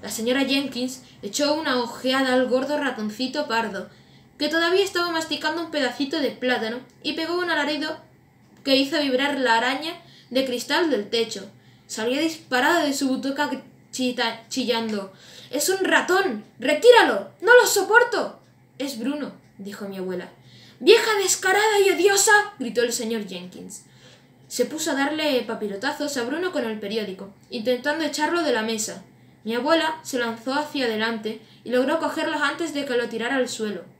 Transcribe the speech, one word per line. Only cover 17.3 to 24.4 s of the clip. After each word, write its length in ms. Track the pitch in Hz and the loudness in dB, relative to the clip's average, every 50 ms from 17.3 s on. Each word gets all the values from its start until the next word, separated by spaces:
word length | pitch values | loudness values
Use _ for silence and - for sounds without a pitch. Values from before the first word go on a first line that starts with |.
| - _ - | -14 _ 4
¡No 120 | 392 480 | 8 8
lo 120 | 494 440 | 8 8
soporto!". 720 | - - 415 370 - 415 508 494 480 453 359 240 - - - _ _ _ _ _ _ _ - | 6 2 0 0 6 6 6 6 6 0 -4 -4 -4 -8 -14 _ _ _ _ _ _ _ -8
"Es 200 | 269 285 - 220 | -8 -6 -6 -4
Bruno", 340 | 233 262 285 294 277 196 - - _ _ _ - | -4 -4 -4 -4 -6 -10 -10 -16 _ _ _ -16
dijo 300 | 196 202 202 - 208 196 | -14 -14 -12 -12 -12 -10
mi 100 | 190 190 | -8 -8
abuela. 340 | 185 185 185 175 - - - - - - - - - - - - | -6 -6 -6 -8 -8 -12 -18 -20 -20 -20 -20 -20 -20 -20 -18 -2
"¡Vieja 320 | - 294 427 453 440 440 440 403 392 | 8 8 8 8 8 4 0 0 2
descarada 580 | 370 - - - 381 381 403 427 440 427 403 392 | 0 0 0 2 2 4 4 4 4 4 6 6
y 60 | 381 | 4
odiosa!", 640 | 359 302 339 403 403 392 - - 427 415 403 403 - - | 4 6 4 4 6 6 6 6 6 6 6 2 -4 -6
gritó 240 | 254 233 196 233 240 | -6 -4 0 0 0
el 100 | 240 226 | 0 0
señor 340 | - 240 220 233 226 202 180 | -2 -4 -2 -4 -4 -4 -6
Jenkins. 560 | 185 180 180 185 - - 180 185 180 - - - - - - - - - _ _ - _ | -10 -12 -12 -14 -16 -16 -16 -16 -16 -18 -20 -20 -20 -20 -20 -20 -20 -20 _ _ -20 _